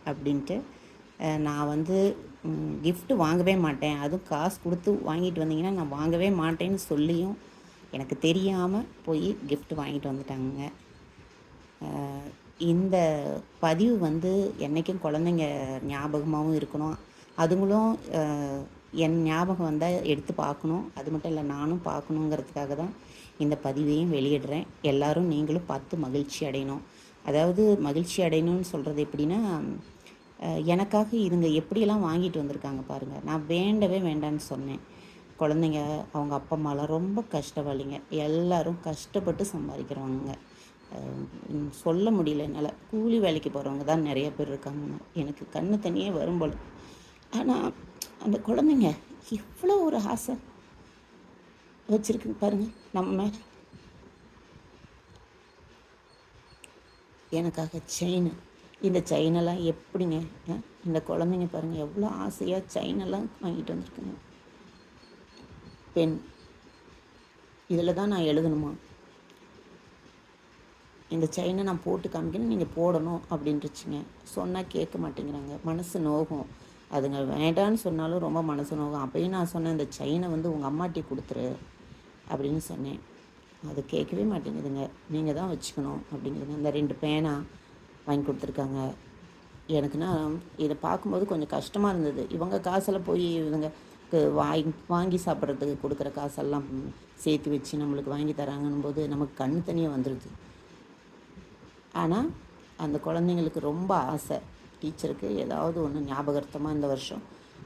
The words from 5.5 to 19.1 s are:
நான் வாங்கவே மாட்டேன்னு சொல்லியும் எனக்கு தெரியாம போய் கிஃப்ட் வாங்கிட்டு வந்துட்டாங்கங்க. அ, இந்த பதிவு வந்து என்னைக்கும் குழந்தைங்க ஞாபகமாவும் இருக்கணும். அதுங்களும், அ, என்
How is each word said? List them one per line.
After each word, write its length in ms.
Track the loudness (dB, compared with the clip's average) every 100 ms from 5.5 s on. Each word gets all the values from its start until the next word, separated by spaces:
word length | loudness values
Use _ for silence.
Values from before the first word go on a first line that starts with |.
| 0 0
நான் 180 | 0 -2
வாங்கவே 400 | 0 0 2 4
மாட்டேன்னு 460 | 4 2 0 0 -2
சொல்லியும் 640 | 0 2 4 2 0 -4 -10 -20 -20 -20 -10
எனக்கு 260 | -8 -4 0
தெரியாம 680 | 2 4 2 2 2 0 -2 -10 -2
போய் 320 | 0 0 -2 -2
கிஃப்ட் 260 | -4 -4 -6
வாங்கிட்டு 340 | -4 -4 -4
வந்துட்டாங்கங்க. 600 | -6 -6 -4 -4 -4 -8 -10 -20 -20 -20 -20 -20 -20 -20 -20 -20 -14
அ, 360 | -8 -6 -6 -8 -12 -16 -20 -2
இந்த 680 | 4 4 6 6 4 2 0 -4 -8 0
பதிவு 380 | 2 6 6 4
வந்து 560 | 2 2 2 2 0 -2
என்னைக்கும் 400 | -2 0 0 -2
குழந்தைங்க 420 | 0 2 2 2 2 -2 -4 -4 -4
ஞாபகமாவும் 680 | -4 -2 -2 0 2 2 2
இருக்கணும். 400 | 0 -2 -2 -4 -10 -20 -16 2
அதுங்களும், 600 | 4 6 6 6 4 2 -2
அ, 360 | 0 0 0 -2 -4 -8 -14 -10
என் 320 | 0 2